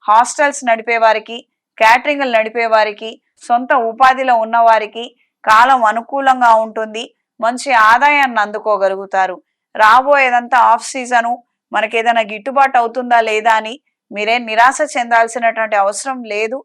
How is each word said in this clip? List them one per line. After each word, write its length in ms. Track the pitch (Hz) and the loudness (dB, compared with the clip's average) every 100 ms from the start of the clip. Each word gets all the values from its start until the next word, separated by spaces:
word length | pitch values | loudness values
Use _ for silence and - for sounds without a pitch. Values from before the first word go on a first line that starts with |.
| - | 2
హాస్టల్స్ 540 | 220 247 - 285 285 254 | 2 2 0 -2 -2 -4
నడిపే 280 | 226 226 233 | -4 -2 0
వారికి, 340 | 220 214 220 233 - _ _ - | 2 0 -6 -18 -18 _ _ 0
క్యాటరింగ్లు 520 | 220 247 285 285 269 233 | 2 2 0 -4 -2 -2
నడిపే 280 | 220 226 226 | -2 -4 0
వారికి, 360 | 220 214 208 226 240 _ _ - | 2 0 -4 -14 -16 _ _ -4
సొంత 260 | 240 254 285 226 | -2 0 0 0
ఉపాధిలో 440 | 226 262 262 262 240 | 2 2 2 0 0
ఉన్నవారికి 640 | 220 233 233 220 214 226 240 _ _ _ - | 0 2 4 2 0 -12 -16 _ _ _ 2
కాలం 320 | 220 247 262 220 | 4 4 4 2
అనుకూలంగా 600 | 220 233 277 269 254 240 220 220 | -2 -6 -4 0 2 4 2 2
ఉంటుంది. 380 | 220 220 214 254 _ _ _ | -6 -8 -8 -12 _ _ _
మంచి 280 | 226 247 285 247 214 | -4 -4 -2 2 4
ఆదాయాన్ని 500 | 240 285 285 269 226 | 4 4 2 0 -2
అందుకోగలుగుతారు. 920 | 208 214 208 208 190 190 196 196 185 180 _ _ _ - | -4 -4 -2 0 0 -4 -6 -4 -2 -6 _ _ _ 2
రాబోయేదంతా 840 | 214 240 269 285 262 240 240 254 220 | 4 4 4 2 2 0 0 2 2
ఆఫ్ 140 | 233 - | 2 -2
సీజను, 420 | 269 247 247 233 240 _ _ _ 208 | -10 -2 -2 -2 -8 _ _ _ -6
మనకేదైనా 480 | 214 226 226 233 214 | -4 -2 0 -2 -2
గిట్టుబాటు 460 | 214 208 262 269 262 | -8 -6 0 0 0
అవుతుందా 380 | 233 240 247 240 220 | -2 -6 0 0 0
లేదా 240 | 214 220 220 | -2 0 -2
అని 140 | 220 262 _ _ _ 202 | -2 -14 _ _ _ -8
మీరేం 260 | 208 240 233 | -4 -4 -4
నిరాశ 300 | 220 254 262 302 | 0 0 0 -4
చెందాల్సినటువంటి 840 | 277 240 233 233 240 233 226 220 208 | -4 -2 0 0 -2 -4 -2 -4 0
అవసరం 340 | 196 208 269 262 226 | -2 -4 -10 -10 -8
లేదు. 240 | 208 220 262 | -6 -6 -8